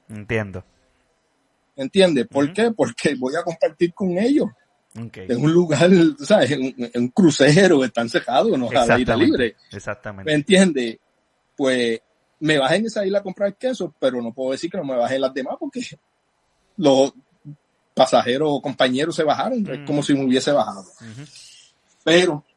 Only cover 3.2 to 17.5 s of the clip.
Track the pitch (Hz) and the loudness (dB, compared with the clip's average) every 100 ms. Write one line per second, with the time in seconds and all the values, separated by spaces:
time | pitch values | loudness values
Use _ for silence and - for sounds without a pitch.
3.2 | 127 156 170 - 175 - 175 - 190 175 | -6 -6 -6 -4 -4 -2 -4 -2 -4 -2
4.2 | 233 285 226 - _ _ _ 110 117 - | 0 0 -2 -8 _ _ _ -16 -16 -12
5.2 | 95 123 147 170 175 123 170 185 165 139 | -6 -2 2 2 2 4 6 6 4 0
6.2 | 143 208 127 139 131 127 120 123 120 - | 0 2 2 0 -4 -6 -8 -4 -4 4
7.2 | 175 - 135 151 190 151 127 - 117 170 | 4 6 4 6 6 4 2 -2 -4 -4
8.2 | - 123 208 160 120 123 117 117 120 117 | -2 0 2 0 0 0 2 2 2 2
9.2 | 185 302 120 - _ 101 - 101 110 101 | 2 2 -2 -4 _ -14 -12 -12 -12 -10
10.2 | 95 151 143 190 190 139 120 113 _ _ | -4 -2 2 4 4 2 -4 -8 _ _
11.2 | _ _ _ - 135 127 120 113 _ _ | _ _ _ -4 -2 0 0 -4 _ _
12.2 | _ - 156 156 131 175 226 220 196 196 | _ -6 0 2 2 0 -2 -4 -2 -2
13.2 | 196 185 202 196 254 254 175 - 135 123 | -4 -6 -6 -4 -8 -6 -8 -4 -4 -4
14.2 | 117 113 131 135 170 196 143 127 120 135 | -8 -6 -6 -6 -6 -8 -6 -2 -2 -2
15.2 | 131 135 135 254 302 - - - _ _ | -4 -4 -8 -8 -10 -10 -14 -16 _ _
16.2 | _ _ _ _ _ - 151 135 135 - | _ _ _ _ _ 0 2 4 2 -2
17.2 | _ _ 147 | _ _ -20